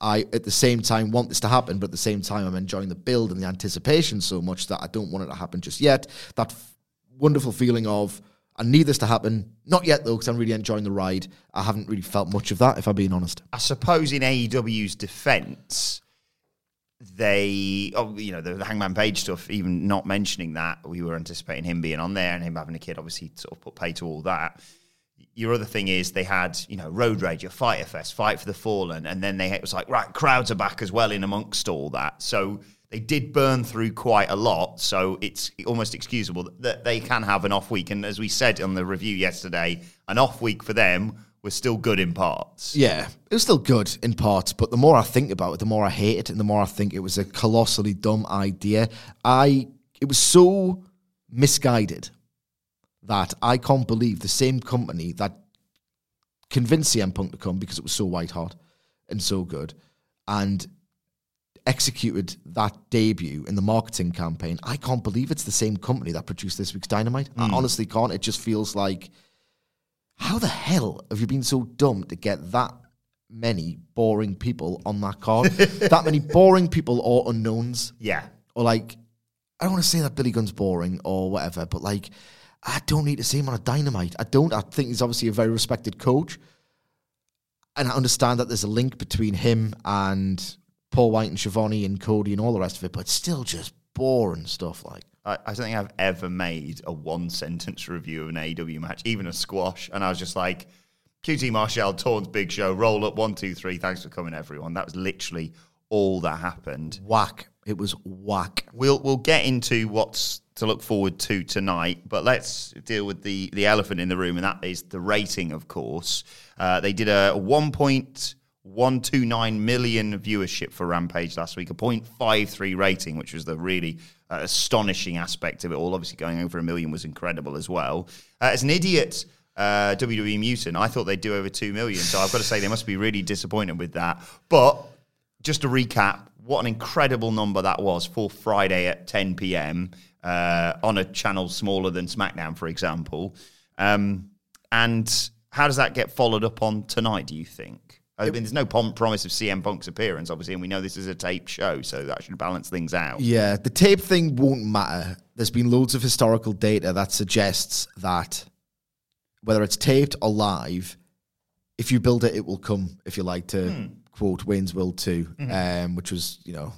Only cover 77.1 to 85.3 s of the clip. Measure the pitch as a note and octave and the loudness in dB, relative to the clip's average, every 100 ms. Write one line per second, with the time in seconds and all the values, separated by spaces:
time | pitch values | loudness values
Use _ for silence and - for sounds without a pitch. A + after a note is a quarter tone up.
77.1 | A#2+ - A2+ A2 A2+ A#2+ A#2+ - - G#2+ | 4 4 0 0 0 -2 -4 -8 -8 -4
78.1 | D#2 - - _ A#2 A#2 A2+ A2+ - _ | -4 -6 -20 _ 0 4 4 0 -18 _
79.1 | _ _ _ _ - F3+ F#3 D#3+ E3+ C#3+ | _ _ _ _ -4 -2 2 2 2 0
80.1 | C#3+ B2 A2+ G#2 - G2 F2 F2+ F#2 - | 0 0 2 -2 0 0 0 0 -4 -2
81.1 | F#2+ F#2+ F#2+ E2 E2+ E2 - F#2 G2+ - | -2 0 -2 -4 -6 -6 -4 -2 -4 -6
82.1 | - - - - _ - - - D#3 D3 | -20 -20 -20 -20 _ -6 -6 0 0 2
83.1 | C#3+ A#2+ C#3 C3+ A#2 A#2+ C#3 C#3+ G#2 F2 | -2 0 0 0 -2 0 0 0 0 -2
84.1 | - A2 C3+ E3 G#2+ - - B2+ A#2 B2 | -4 2 4 4 2 -2 -2 -2 0 0
85.1 | A#2 A#2 | 0 0